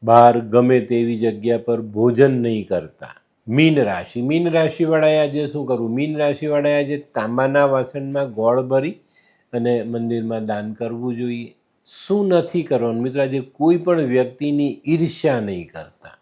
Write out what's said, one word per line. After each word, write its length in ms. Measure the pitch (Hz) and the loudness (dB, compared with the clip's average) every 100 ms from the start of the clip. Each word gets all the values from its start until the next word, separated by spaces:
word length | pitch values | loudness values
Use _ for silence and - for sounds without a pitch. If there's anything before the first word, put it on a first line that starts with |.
બહાર 360 | 113 117 120 117 | 6 8 8 6
ગમે 400 | 113 113 123 127 | 2 2 4 4
તેવી 400 | 107 120 117 117 | 2 0 0 0
જગ્યા 380 | 113 104 110 117 | -2 -2 -2 -2
પર 240 | 117 117 | -2 -4
ભોજન 500 | 110 104 117 117 139 | -4 0 2 6 4
નહીં 360 | 131 117 110 98 | 4 -2 -4 -4
કરતા. 480 | 90 78 _ 69 - _ _ - | -6 -6 _ -20 -20 _ _ -4
મીન 320 | 120 160 151 | 2 4 4
રાશિ, 420 | 110 92 90 120 | 2 -2 -6 -6
મીન 280 | 123 160 175 | -2 -2 0
રાશિવાળાએ 680 | 165 160 - 165 160 156 156 | 0 0 0 0 2 2 2
આજે 300 | 147 143 147 | 0 -2 -6
શું 180 | 147 131 | -6 -4
કરવું? 280 | 123 117 | -4 -2
મીન 240 | 120 151 151 | -4 -4 -2
રાશિવાળાએ 680 | 147 143 151 147 143 147 | -2 -2 -2 0 0 0
આજે 140 | 143 147 | -2 -6
તાંબાના 680 | 147 - 110 120 135 143 143 | -6 -6 -4 0 0 2 2
વાસણમાં 680 | 135 127 143 139 139 139 | 2 -2 -8 -6 -6 -6
ગોળ 300 | 110 113 123 | -2 0 2
ભરી 340 | 127 135 147 214 _ _ _ _ _ | 2 0 -2 -8 _ _ _ _ _
અને 300 | 123 117 120 | -4 0 -2
મંદિરમાં 600 | 110 117 117 117 113 113 110 | -2 -6 -4 -4 -4 -6 -6
દાન 280 | 104 107 | -6 -8
કરવું 420 | 107 117 117 123 120 | -8 -8 -6 -8 -6
જોઈએ. 400 | 123 120 117 _ _ _ - | -6 -6 -10 _ _ _ -20
શું 420 | - - 202 202 | -16 -4 -2 2
નથી 360 | 175 165 175 | 2 0 -4
કરવાનું? 380 | 156 131 117 117 | -2 -2 0 -2
મિત્રો, 200 | 123 131 | -4 -2
આજે 180 | 135 135 | -2 -2
કોઈ 380 | 127 _ 151 175 | -8 _ 2 2
પણ 240 | 170 170 | 2 0
વ્યક્તિની 800 | 139 127 127 - 147 143 143 - - | 2 0 0 -2 -2 0 -2 -4 -2
ઈર્ષ્યા 520 | 160 165 - 160 127 | 0 0 0 0 0
નહીં 280 | 104 92 82 | -2 -8 -10
કરતા. 500 | - 78 _ - - | -16 -20 _ -20 -20